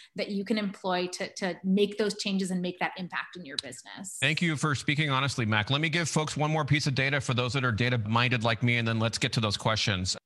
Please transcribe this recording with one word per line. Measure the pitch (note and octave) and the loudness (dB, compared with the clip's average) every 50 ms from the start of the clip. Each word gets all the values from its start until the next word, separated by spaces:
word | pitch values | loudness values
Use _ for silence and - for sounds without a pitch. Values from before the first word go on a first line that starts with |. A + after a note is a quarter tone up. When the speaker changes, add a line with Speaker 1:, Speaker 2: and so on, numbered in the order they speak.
| - - - | -20 -10 -8
Speaker 1:
that | - G3 G3 | -6 -4 -4
you | G3+ G3 G3 | -4 -4 -2
can | G3 A3+ | -2 -2
employ | G#3+ G#3 G3 F#3+ - - F#3+ F3+ F3+ F#3 F3+ F3+ | -2 -2 -4 -6 -6 -4 -2 -2 -2 -2 -4 -6
to, | - F#3+ - - | -6 -8 -8 -6
to | - G3+ F3+ F3 - - | -4 -4 -4 -4 -2 0
make | F#3+ F#3+ G3+ G#3 G3+ G#3 - | 2 4 4 4 2 0 0
those | G#3+ G3+ G3+ | -2 -2 -2
changes | - - G3+ G3 F#3+ F#3+ F3+ | -4 -4 -2 -2 0 0 -2
and | F#3 F3+ | -2 -2
make | F3 F3+ F3 - | -4 -4 -4 -2
that | E3+ D#3+ - | -4 -4 -4
impact | F#3+ F#3 E3 - C#3 - - - | -6 -10 -8 -6 -8 -8 -8 -12
in | F3+ E3 | -14 -14
your | C3+ C#3+ C#3+ | -10 -10 -10
business. | - B2+ - - - G#2 F#2+ - G3 - - - | -8 -8 -10 -14 -16 -16 -14 -14 -12 -12 -4 0
Speaker 2:
Thank | C3 C#3+ D#3+ - | 0 2 2 2
you | F3 E3 D#3 | 2 0 0
for | B2+ D#3 D#3 C#3 | 2 2 0 0
speaking | - - - C#3+ C#3+ D#3 C#3+ | 0 0 0 0 2 2 2
honestly, | C3+ C3 C#3 C3+ - C3 A#2 | 2 2 2 0 0 0 0
Mac. | G#2+ G#2+ G#2+ G2+ - | 2 2 2 2 2
Let | C3+ D3 | 2 0
me | D#3+ E3 | 0 0
give | D3 F3 E3 - | 0 0 0 0
folks | - D#3 D#3 D3 - | 0 0 0 0 0
one | - D3+ D3+ | 0 0 0
more | D#3 D#3 D3 | 0 0 2
piece | B2+ D3 C#3+ - | 2 2 2 2
of | D3+ B2+ | 0 0
data | C#3 C3+ C#3 C#3+ C#3 | 2 2 2 0 0
for | - - B2 | 0 0 0
those | A#2+ B2+ A#2+ A#2 | 0 0 0 0
that | C#3 B2+ | 0 2
are | B2 | 2
data-minded | A2 G2 A#2+ B2 B2 A#2 G#2 G#2+ A2+ A#2 B2 B2 B2 A2+ A2 | 2 2 2 2 2 0 0 2 2 4 4 4 2 2 2
like | A#2 A2+ - | 2 2 2
me, | B2 B2 A#2+ | 2 2 2
and | A#2+ A2+ | 2 2
then | A2+ A2+ A2 | 0 2 2
let's | A2+ A2+ - | 0 0 0
get | - - B2 | 0 -2 0
to | - A#2+ | 0 2
those | A2+ G#2 G2+ | 0 0 0
questions. | - - A2+ A2 G#2+ - A2+ G2+ F2+ F#2 - - - - | 0 0 0 2 2 2 0 0 0 0 -2 -4 -4 -2